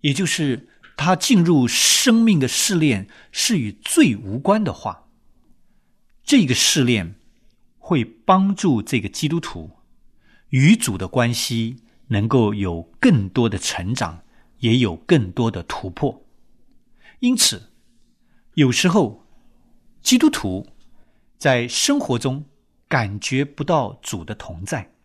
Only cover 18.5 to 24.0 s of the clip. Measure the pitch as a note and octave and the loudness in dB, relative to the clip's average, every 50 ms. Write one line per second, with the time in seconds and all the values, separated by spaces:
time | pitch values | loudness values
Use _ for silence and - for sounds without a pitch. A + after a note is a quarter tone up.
18.5 | _ - D3 B2+ A#2+ - - F#3 E3+ G#3+ D#3 G#2 A2 - _ _ - - _ - | _ 2 2 2 2 2 0 2 2 2 0 0 -4 -12 _ _ -20 -20 _ -20
19.5 | _ _ _ _ _ _ _ _ _ _ - - B3+ B3 D#4 D#4 - - - G2 | _ _ _ _ _ _ _ _ _ _ -2 0 2 4 4 2 2 0 -6 -6
20.5 | F#2 F#2+ - - - - - - - - - _ _ _ _ _ _ _ - C#3+ | -6 -6 -10 -12 -20 -20 -20 -20 -20 -20 -20 _ _ _ _ _ _ _ 0 2
21.5 | C3 A#2+ A#2+ B2 - - - - C#4+ C#4+ - - B2+ A#2 - C3+ C3 C#3+ D3+ _ | 2 2 -2 -4 -4 -4 0 0 0 0 0 -2 -4 -2 -2 -4 -6 -6 -10 _
22.5 | _ _ _ _ _ _ _ _ E3 C3 A2+ G2 G2+ G#2 - - C3 C3 C#3+ C#3+ | _ _ _ _ _ _ _ _ -2 -2 -2 -2 -6 -8 -6 -4 -2 -2 -2 -4
23.5 | - - D3 - F3 D3+ B2 G2 F#2+ - | -6 -10 -4 -2 0 -2 -2 -4 -8 -14